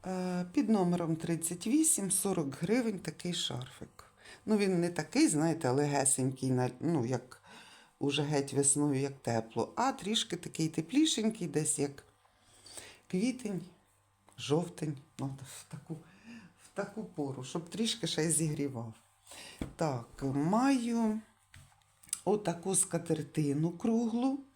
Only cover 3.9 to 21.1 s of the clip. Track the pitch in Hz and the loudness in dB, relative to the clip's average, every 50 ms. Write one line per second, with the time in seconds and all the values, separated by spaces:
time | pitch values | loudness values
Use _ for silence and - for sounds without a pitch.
3.9 | _ - - - _ _ - - - - _ 202 220 202 208 190 185 170 170 170 | _ -20 -20 -20 _ _ -20 -20 -20 -10 _ 2 2 4 4 4 4 4 2 2
4.9 | 175 - 151 - - 254 320 262 165 147 156 165 151 156 - 127 123 143 147 147 | 0 -4 -6 0 4 4 4 6 6 4 4 2 2 2 2 2 4 4 4 4
5.9 | 143 139 139 - - - 127 135 131 - 135 131 127 123 123 123 120 - - 156 | 2 4 4 4 2 2 0 0 0 -2 0 2 2 2 2 0 -2 -2 0 0
6.9 | 175 143 113 120 131 120 - - - - _ - - - - - - - - _ | 2 2 2 0 -2 -4 -4 -8 -20 -20 _ -20 -20 -20 -20 -20 -20 -20 -20 _
7.9 | _ _ 139 143 139 151 143 147 151 139 135 139 131 135 139 139 - 147 147 147 | _ _ -2 0 0 0 0 2 2 0 0 2 0 2 4 4 4 4 2 2
8.9 | 135 135 139 139 139 - - 123 117 113 110 - - 120 110 - - - 233 269 | 2 0 0 -2 -4 -4 -4 0 0 0 -2 -2 -2 -2 -2 -2 0 0 0 0
9.9 | 269 - 170 196 220 220 - - 185 175 - 160 - - 160 156 - - 160 - | 0 -2 -4 -2 -2 -2 -2 -2 -6 -8 -8 -10 -4 -2 -2 -2 -2 -4 -6 0
10.9 | - 285 320 302 - - 214 220 214 - 175 156 139 156 156 - - - 143 143 | 2 4 4 4 2 2 0 0 0 0 -6 -2 0 0 0 0 0 0 -2 -4
11.9 | 139 - - _ _ _ _ _ _ _ _ _ - - - - - - - - | -4 -12 -20 _ _ _ _ _ _ _ _ _ -20 -20 -20 -20 -18 -18 -18 -18
12.9 | - - _ _ - 185 208 254 247 - - 208 196 170 - - - _ _ _ | -20 -20 _ _ -2 0 0 0 -2 -2 -6 -6 -6 -6 -6 -10 -20 _ _ _
13.9 | _ _ _ _ _ _ _ - - - - - 143 160 170 160 - - 156 151 | _ _ _ _ _ _ _ -20 -14 -12 -2 0 2 2 2 -2 -6 -6 -6 -6
14.9 | 143 131 - _ _ - 135 139 135 135 135 - - - - _ - 156 - - | -6 -8 -12 _ _ -8 -6 -6 -6 -10 -14 -16 -18 -18 -18 _ -18 -18 -12 -12
15.9 | 165 160 - - 180 202 208 226 233 226 202 170 _ _ - - _ - 202 196 | -12 -12 -12 -20 -20 -20 -20 -18 -18 -18 -20 -20 _ _ -20 -12 _ -8 -8 -6
16.9 | - 220 208 - - - 143 135 131 127 127 - - 175 170 - - 185 233 226 | -8 -10 -12 -10 -6 -6 -4 -4 -4 -8 -10 -8 -8 -8 -8 -6 -4 -2 0 -2
17.9 | - - - 160 - - 156 165 156 156 165 156 147 139 143 139 127 117 117 113 | 0 -2 -4 -2 0 0 2 2 2 2 2 0 0 -2 -4 -4 -4 -6 -8 -8
18.9 | 110 - _ _ _ _ _ - - - - - - - - - - - 165 151 | -12 -16 _ _ _ _ _ -20 -18 -18 -16 -18 -10 -10 -10 -10 -4 -4 -2 -2
19.9 | 135 120 113 - - - 139 135 135 139 147 170 202 226 254 277 277 254 233 240 | -2 -4 -8 -12 -12 -6 -4 -2 0 0 2 2 4 4 4 4 4 2 2 0
20.9 | 233 233 226 214 | 0 2 2 2